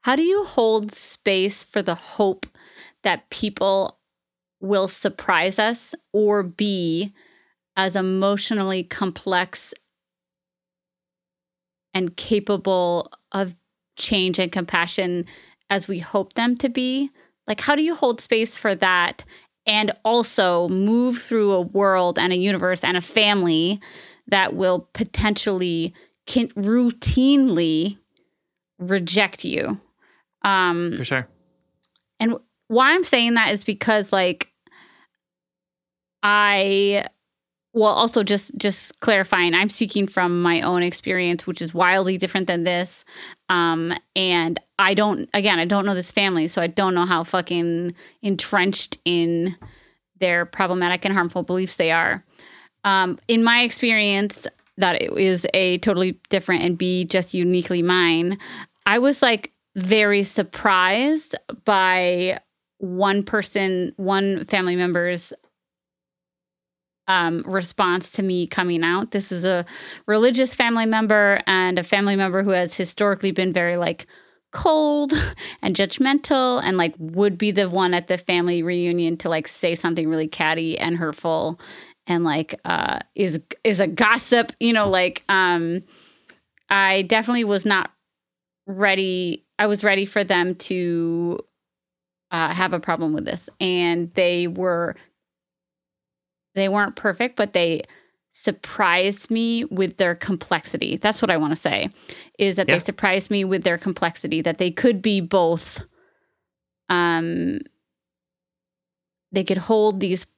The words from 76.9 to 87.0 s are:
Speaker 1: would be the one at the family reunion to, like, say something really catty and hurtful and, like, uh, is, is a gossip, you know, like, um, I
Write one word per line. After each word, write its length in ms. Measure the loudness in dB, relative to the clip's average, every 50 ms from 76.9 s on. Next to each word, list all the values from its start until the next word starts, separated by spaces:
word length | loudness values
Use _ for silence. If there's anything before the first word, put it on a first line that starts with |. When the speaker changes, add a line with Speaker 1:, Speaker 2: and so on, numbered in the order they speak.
| -2
Speaker 1:
would 400 | -6 -12 -6 -2 0 0 0 2
be 140 | 0 -2 0
the 180 | 2 0 0 0
one 240 | 0 0 0 2 0
at 140 | -2 0
the 100 | -2 -4
family 460 | -4 -2 -2 0 2 2 2 0 0 0
reunion 540 | 0 0 0 0 0 0 0 0 0 -2
to, 120 | -2 -2 -2
like, 180 | -2 -2 -4
say 280 | -6 -6 -2 -2 -2 -2
something 340 | 0 -2 -2 -2 0 0 0
really 180 | 0 0 -2
catty 500 | -4 -2 -2 0 0 0 0 -2 -4 -4 -4
and 180 | -2 -2 -2
hurtful 640 | -2 -4 -6 -6 -6 -4 -2 -2 -2 -2 -4 -6 _ -16 -20 -20 -20 -20 -20 _ _ _
and, 160 | -4 -2 0 0
like, 360 | 0 0 -2 -2 -4 -10 -12 _
uh, 340 | -4 -4 -2 -2 -2 -4 -6 -8 _ _
is, 260 | -2 -2 -2 -2 -6 -8 _ -18 _ _
is 140 | -2 0 2
a 60 | 0
gossip, 640 | 0 2 2 4 4 4 2 4 2 2 2 2 0 -4 _
you 100 | 0 2 2
know, 140 | 2 4 6
like, 320 | 6 6 4 2 0 -4 _
um, 560 | 0 2 2 4 4 2 0 0 -2 -4 -4 -6 _ _ -20 -20 -20 _ _ _ _ -20 _ _ _ _ _ _ _
I 320 | 2 2 4 4 2 2